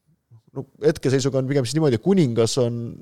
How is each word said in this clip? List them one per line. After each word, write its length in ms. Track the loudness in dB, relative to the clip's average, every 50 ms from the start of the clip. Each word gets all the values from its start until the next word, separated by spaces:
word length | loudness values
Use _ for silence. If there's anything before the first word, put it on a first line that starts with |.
| _ _ _ _ _ _ -20 -20 _ _ _
no 140 | -14 -14 -14 _ _ 0
hetkeseisuga 560 | 0 0 0 0 0 0 0 0 0 -2 -2
on 80 | -2 0
pigem 160 | 0 0 -2
niimoodi, 340 | 0 -2 0 2 2 0 2
kuningas 600 | 2 2 2 4 2 2 2 2 0 0 0 0
on 400 | -2 -2 -2 -6 -8 -10 -12 -16